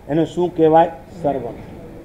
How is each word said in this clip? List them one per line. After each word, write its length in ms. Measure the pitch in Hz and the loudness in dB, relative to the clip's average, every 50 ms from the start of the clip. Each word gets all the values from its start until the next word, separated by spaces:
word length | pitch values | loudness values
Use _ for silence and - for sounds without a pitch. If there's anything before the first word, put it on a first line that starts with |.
| - - | -8 -4
એને 160 | 143 165 156 | -2 0 0
શું 300 | 151 - 175 180 170 170 | -2 -2 -4 -4 -4 0
કહેવાય? 360 | 160 160 156 156 160 170 170 - - - - - - | 2 2 4 6 6 4 4 0 -10 -18 -20 -12 -6
સર્વ. 240 | 156 143 139 131 120 117 107 - - - - - - - - - | -4 -4 -4 -4 -6 -10 -12 -14 -16 -18 -18 -18 -18 -18 -20 -20